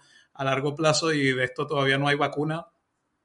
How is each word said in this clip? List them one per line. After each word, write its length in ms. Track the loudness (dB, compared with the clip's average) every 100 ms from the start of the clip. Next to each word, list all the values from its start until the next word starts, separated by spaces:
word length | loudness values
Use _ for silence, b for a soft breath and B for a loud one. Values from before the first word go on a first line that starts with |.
| b b b
a 100 | -6
largo 300 | -2 -2 -2
plazo 380 | 0 2 2 2
y 200 | 2 2
de 120 | 2
esto 220 | 0 -2 -2
todavía 320 | 0 2 2
no 100 | 2
hay 80 | 0
vacuna, 500 | 0 -2 -4 -4 -8 _ _ _ _ _